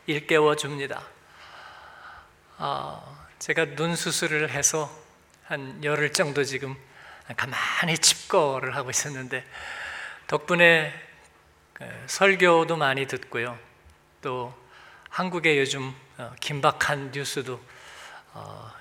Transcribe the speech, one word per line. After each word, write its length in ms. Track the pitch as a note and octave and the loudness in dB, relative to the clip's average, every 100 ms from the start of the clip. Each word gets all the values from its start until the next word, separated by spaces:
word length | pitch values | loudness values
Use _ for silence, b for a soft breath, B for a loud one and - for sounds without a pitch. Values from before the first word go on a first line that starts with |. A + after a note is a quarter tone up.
| - | -6
일깨워줍니다. 960 | D3+ D3+ D#3 D3+ D3 C#3+ C#3+ C#3 - - - - B B B B B B B B B B _ _ - | -4 2 6 6 4 -2 -6 -8 -8 -12 -20 -20 B B B B B B B B B B _ _ -8
어, 680 | C#3+ C#3 C#3 C3+ C#3 C#3+ - - | -4 -4 -6 -12 -16 -20 -20 -10
제가 340 | - D#3+ D#3 | -2 0 0
눈 220 | C#3+ E3 E3 | 0 -2 0
수술을 560 | F3 - E3 D3+ D3+ | -2 -2 0 0 0
해서 440 | C#3 C3+ D#3 D3 - - _ _ _ - | 2 2 2 -4 -8 -20 _ _ _ -8
한 380 | D3+ C3 C3+ | -8 -8 -4
열흘 300 | D3 D3 D3 | 0 2 2
정도 300 | E3+ D#3 C#3+ | 2 2 0
지금 320 | B2+ C3 C3+ C3 - B B B - B2 | -2 -2 -6 -10 -16 B B B -10 -6
가만히 600 | C3 A#2+ - - F3 D#3+ | -4 -4 -2 0 2 4
칩거를 760 | - - - F#3+ D3 C3 B2+ C3 | 4 2 2 4 4 2 -4 -6
하고 160 | B2+ | -4
있었는데 520 | - D3 C3+ B2+ C3 - B B B B B B B - | -4 -4 -6 -6 -8 -8 B B B B B B B -4
덕분에, 680 | D3+ - F3 E3+ E3 D3+ - - - - _ _ _ _ | -2 2 8 8 8 2 -8 -18 -20 -20 _ _ _ _
그, 120 | - B2 A#2 B2 | -16 -14 -12 -6
설교도 680 | - G3 F#3+ F3+ E3 D#3+ E3 | 4 4 6 8 8 6 2
많이 320 | C#3 C3+ C3+ | 2 0 -2
듣고요. 500 | C3 - A#2+ A#2+ A#2 - _ - _ _ _ | -6 -6 -6 -6 -8 -18 _ -20 _ _ _
또 320 | C#3 B2+ A#2+ B2+ - B B B B | -8 -6 -8 -14 -20 B B B B
한국의 480 | - F#3 F3 D#3+ C#3+ | -4 -2 2 4 4
요즘, 380 | C3+ C#3 C3 C3 - - | 2 0 -6 -10 -18 -14
어, 140 | A#2 B2 | -12 -8
긴박한 720 | - C#3+ D3 - - C#3+ C#3 | -6 2 2 2 0 -2 -4
뉴스도, 480 | C#3 C3+ D3 B2+ A#2+ - B B B B B B | -8 -6 -6 -6 -8 -12 B B B B B B
어, 380 | A2 G#2 G#2 A2 - | -16 -16 -16 -16 -12